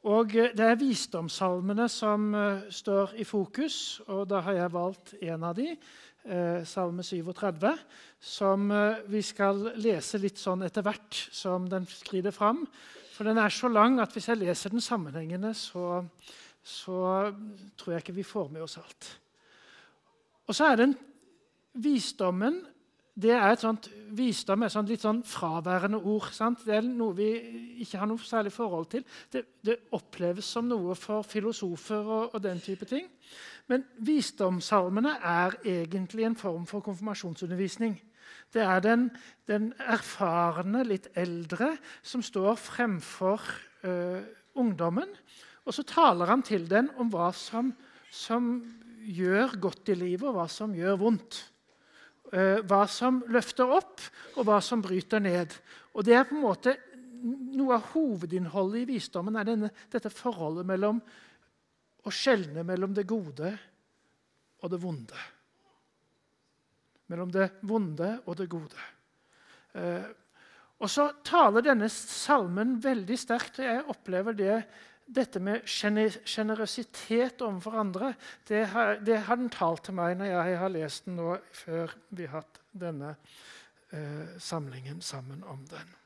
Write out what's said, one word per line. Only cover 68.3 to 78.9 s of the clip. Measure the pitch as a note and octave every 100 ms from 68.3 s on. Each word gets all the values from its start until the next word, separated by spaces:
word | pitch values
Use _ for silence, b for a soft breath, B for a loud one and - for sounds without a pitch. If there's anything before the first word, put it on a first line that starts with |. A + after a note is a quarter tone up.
| E3+
det | F3+
gode. | E3+ D3+ - - _ _ _ b b b b b F3+
Eh, | F3 F3 G3+ A3+ _ b b b b _
og | G3+
så | C#4+ D4 C#4+
taler | - F4 B3+ G#3+ C#4
denne | A#3+ A3
salmen | - - - - C#4+ F3+ F3+ A#3 A#3+
veldig | C4 A#3+ F#3 B3
sterkt, | - A#3+ - -
og | C4
jeg | A#3 D4+
opplever | - - F#3 G#3 G#3+
det, | G3 A3 G#3+ B B B -
dette | C4 B3 F#3+
med | F#3+ A3+ -
gene-, | - G#3 G#3+ A3 A3 -
generøsitet | - G#3+ A3 G#3+ - A3+ - - A3+ B3+ B3
overfor | A#3 F#3+ G#3+ A3
andre, | G#3 F#3 C4 A#3+ B B -
det | G#3+ G#3+
har, | A3 G#3+